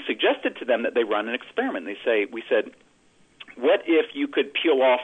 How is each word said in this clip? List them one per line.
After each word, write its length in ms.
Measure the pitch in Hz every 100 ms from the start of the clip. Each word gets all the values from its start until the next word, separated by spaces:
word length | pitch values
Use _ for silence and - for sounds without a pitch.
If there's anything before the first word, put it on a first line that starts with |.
| -
suggested 500 | - 190 277 269 -
to 60 | 123
them 180 | 117
that 120 | 117 120
they 80 |
run 240 | 113 104 110
an 80 | 123
experiment. 500 | - - 262 113 85
They 120 | 101 -
say, 200 | 113 98
we 120 | 113 -
said, 220 | 113 - - _ _ _ _ _ - - -
"What 260 | 135 202 -
if 300 | 160 - 143
you 120 | 139
could 260 | 139 139
peel 280 | - 170 135
off, 200 | 131 123